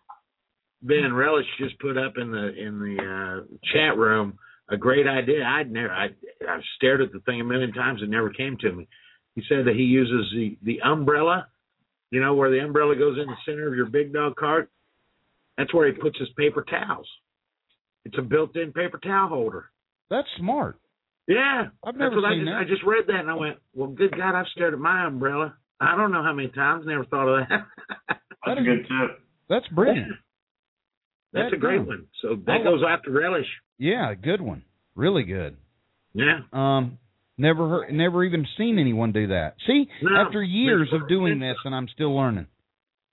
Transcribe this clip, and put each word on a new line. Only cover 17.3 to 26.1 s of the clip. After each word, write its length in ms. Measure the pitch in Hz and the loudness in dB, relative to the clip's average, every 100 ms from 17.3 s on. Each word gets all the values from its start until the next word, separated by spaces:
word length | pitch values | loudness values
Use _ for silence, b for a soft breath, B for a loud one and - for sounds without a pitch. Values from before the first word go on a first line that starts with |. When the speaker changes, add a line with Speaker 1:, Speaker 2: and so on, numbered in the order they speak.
| _ _ _ _ _ _ _ 107 | _ _ _ _ _ _ _ -8
Speaker 1:
It's 120 | 143 | -8
a 40 | |
built-in 500 | 123 151 156 165 160 | 0 0 0 -4 -4
paper 280 | 165 175 143 | -4 -6 -6
towel 240 | 190 196 190 | -2 0 2
holder. 380 | 139 113 90 - _ _ _ _ | 0 -4 -6 -14 _ _ _ _
Speaker 2:
That's 180 | 240 277 - | -4 -4 -6
smart. 400 | 185 285 113 - _ _ _ _ - | -2 -2 -4 -8 _ _ _ _ 0
Speaker 1:
Yeah. 380 | 220 277 254 202 - | 2 2 0 -4 -8
Speaker 2:
I've 100 | 226 254 | -12 -2
Speaker 1:
That's 20 | |
Speaker 2:
never 180 | 269 214 | 0 2
Speaker 1:
what 40 | 202 | 2
I 60 | 165 | 0
Speaker 2:
seen 100 | 156 | -2
Speaker 1:
just, 60 | |
Speaker 2:
that. 40 | 185 | -4
Speaker 1:
I 80 | |
just 200 | 180 190 185 | -2 0 2
read 180 | 220 208 | 2 2
that 120 | 190 | -2
and 100 | 156 | -4
I 60 | 165 | -4
went, 220 | 151 - _ 131 | -6 -8 _ -8
"Well, 140 | 135 | -8
good 260 | 131 196 175 | 0 0 2
God, 180 | 190 180 | 0 0
I've 80 | 180 180 | -4 -2
stared 180 | 170 | -2
at 60 | 143 | 0
my 260 | 165 185 170 | 0 2 0
umbrella. 500 | 131 135 143 156 - _ _ | -2 -2 -2 -4 -8 _ _
I 160 | 147 175 | 2 2
don't 160 | 214 | 2